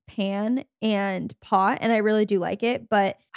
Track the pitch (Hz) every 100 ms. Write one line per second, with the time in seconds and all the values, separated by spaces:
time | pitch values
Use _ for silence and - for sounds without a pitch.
0 | - - 196 196 214 254 - - 220 208
1 | 196 185 165 - - 190 190 254 226 226
2 | 214 214 208 196 170 202 233 247 226 208
3 | 196 - _